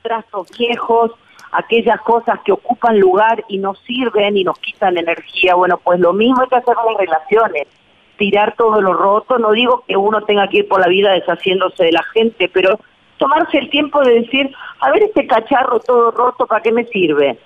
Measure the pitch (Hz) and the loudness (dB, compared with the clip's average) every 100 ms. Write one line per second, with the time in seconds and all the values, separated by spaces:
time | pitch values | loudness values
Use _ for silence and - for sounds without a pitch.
0 | 233 226 - 202 175 - 233 247 - 233 | -6 -8 -8 -12 -12 -6 -4 -4 0 0
1 | 226 - _ - - 170 - 233 226 208 | 0 -4 _ -20 -6 -6 0 0 2 -2
2 | - 233 233 208 - 220 - 240 233 214 | 0 0 0 -4 -2 -2 -2 -2 0 4
3 | 185 190 220 233 - 196 196 196 - 247 | 4 4 2 0 -6 -6 -6 -8 -10 -6
4 | 247 220 208 208 175 151 - - 196 175 | -2 0 0 0 -2 -6 -10 -4 -2 -2
5 | 165 165 - 180 185 180 180 175 - 180 | -4 -6 -8 -2 0 2 2 0 0 2
6 | 170 190 233 254 262 247 240 233 226 208 | 2 2 2 2 0 0 0 0 0 -2
7 | 185 160 - 214 220 151 139 _ _ _ | -2 -2 0 0 0 -2 -8 _ _ _
8 | _ - 202 202 214 - 226 214 196 170 | _ -6 0 2 0 0 0 2 0 0
9 | 196 208 - 254 214 214 240 247 - 196 | 0 0 0 -2 0 0 2 -2 -2 -2
10 | 202 214 208 202 190 202 202 196 175 190 | 0 -2 0 0 0 0 0 0 2 2
11 | 202 180 - 170 196 190 185 - 165 165 | 2 0 -2 -4 -2 -2 -2 0 0 0
12 | 160 220 226 - 196 190 185 214 _ _ | -2 -2 -2 -2 -2 0 0 0 _ _
13 | _ - 269 311 - 302 254 285 294 294 | _ -4 0 0 0 -2 -2 -4 -2 0
14 | 262 233 233 269 269 - - - 269 330 | 4 2 2 -2 -4 -8 -20 -4 0 2
15 | 427 339 - 226 220 262 262 233 - 247 | 2 0 0 -2 0 -2 0 -2 0 2
16 | 233 226 247 254 247 214 226 226 226 208 | 2 0 -4 -2 -2 -2 0 -2 -2 -2
17 | 170 147 143 120 | 0 0 0 -2